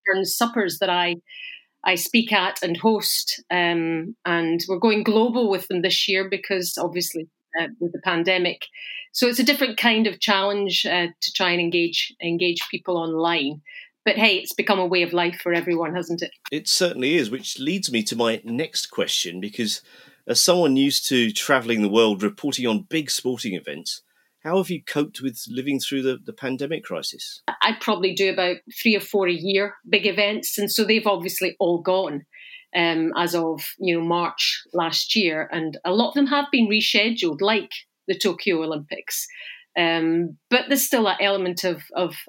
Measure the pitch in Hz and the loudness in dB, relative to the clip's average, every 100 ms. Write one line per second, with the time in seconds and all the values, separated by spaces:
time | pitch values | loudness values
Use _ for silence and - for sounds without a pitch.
0 | - 190 185 - 233 233 190 - 190 180 | 0 0 0 0 0 2 0 0 0 2
1 | 175 175 _ - - - _ _ 185 180 | 0 -2 _ -16 -16 -18 _ _ 0 0
2 | - 233 233 208 185 202 185 165 220 214 | 2 2 4 2 2 -2 -2 0 2 2
3 | - - - - - 180 175 170 165 165 | 0 -2 -2 -6 -2 0 2 2 0 -2
4 | 170 - - 170 165 170 175 185 226 214 | -4 -8 -2 0 2 0 0 2 4 4
5 | 220 214 233 233 226 185 - 180 185 - | 4 4 4 2 2 0 0 -2 0 0
6 | - 190 190 190 - 190 175 - 170 170 | 2 0 0 -4 -2 -2 -2 -2 -4 -2
7 | 170 160 160 _ _ 131 135 117 170 143 | -4 -6 -10 _ _ -6 -6 -4 -6 -4
8 | 190 170 170 185 180 - - - - - | -2 0 2 2 2 -2 -12 -14 -14 -14
9 | - - 247 240 269 277 254 214 233 220 | -10 0 2 4 2 4 2 2 4 4
10 | 220 175 - 196 196 202 202 175 - 175 | 2 0 0 2 2 0 0 0 0 0
11 | 170 - - - 180 175 170 175 170 165 | 0 -4 -6 0 2 2 2 2 0 0
12 | - - 170 170 180 170 - - - 175 | -4 -6 -2 0 0 0 -4 -8 -4 -2
13 | 165 160 165 170 139 151 - - - _ | -2 0 0 0 -2 -6 -14 -20 -20 _
14 | 214 214 220 185 - - 202 196 180 180 | -2 2 2 2 -2 -4 0 2 2 2
15 | 170 175 175 175 175 170 175 170 160 180 | 0 0 0 -2 -2 -2 0 -2 -2 -4
16 | 170 170 165 - - 151 - - 175 127 | -6 -6 -8 -12 -8 -6 -2 0 0 0
17 | 131 170 113 127 110 - 139 190 185 117 | 0 2 0 -4 -8 -6 -4 -2 -2 -2
18 | 104 117 117 113 117 117 160 - - - | -2 0 0 0 -4 -6 -4 -6 -8 -4
19 | - - 90 90 104 107 110 - - - | -2 -2 -4 -6 -8 -4 -4 -4 -10 -20
20 | - _ - - - 180 160 135 139 - | -20 _ -2 2 6 6 6 4 4 2
21 | - 131 113 107 - 135 117 113 104 107 | 2 2 2 0 2 2 4 2 4 6
22 | 113 98 101 - 147 131 120 107 - 160 | 6 4 0 -2 -4 -2 0 0 0 -4
23 | 143 - 127 120 113 90 76 73 - - | -2 -4 -2 -4 -4 -6 -6 -10 -8 -10
24 | _ _ _ _ 156 185 185 170 - 147 | _ _ _ _ -2 0 0 -4 -4 -2
25 | 147 - 131 120 - 123 135 135 - 135 | -2 -2 -8 -8 -10 -6 -2 -2 -2 -2
26 | 131 127 - - 131 131 139 160 - 85 | -2 -2 -6 -10 -6 -4 -4 -6 -6 -8
27 | - - - - - - - 226 - 196 | -8 -10 -14 -10 -8 0 0 0 -2 0
28 | 190 180 196 185 180 180 - - 233 202 | 0 0 0 0 -2 -2 -8 -2 2 2
29 | 196 208 185 170 180 196 202 - - 196 | 0 0 0 0 0 0 -2 -6 -2 0
30 | 202 185 208 214 - - 202 - 202 220 | 2 0 0 0 -4 -4 -2 0 2 2
31 | 214 185 180 - 185 - 180 170 175 185 | 2 0 -2 -4 -4 -2 0 0 0 0
32 | 185 147 - - - - - 180 170 160 | 0 -6 -10 -20 -20 -20 -8 -2 0 2
33 | 160 - 175 175 165 156 - - 185 170 | 0 0 0 0 -2 -4 -8 -6 0 0
34 | 165 175 165 - - - - 175 165 160 | 2 0 0 -2 -4 -4 -4 -2 0 -2
35 | - 226 175 156 - 165 160 151 175 202 | 0 2 2 0 -4 -4 -4 -6 -2 2
36 | 233 285 277 285 285 269 214 214 214 220 | 2 2 2 2 2 2 4 2 2 2
37 | 220 233 170 147 196 220 - - - _ | 2 0 -2 0 2 2 -2 -12 -16 _
38 | - 185 202 165 - 165 160 151 147 - | -6 0 0 0 0 0 0 -6 -8 -12
39 | - - - - - - _ - 170 165 | -8 -8 -8 -12 -18 -18 _ 0 2 2
40 | 165 165 170 156 - 247 247 277 - 247 | 2 2 0 -4 0 0 2 0 2 2
41 | 208 185 202 196 180 180 185 170 - - | 2 2 2 2 -2 -2 -2 -4 -6 -4
42 | 175 151 | -4 -4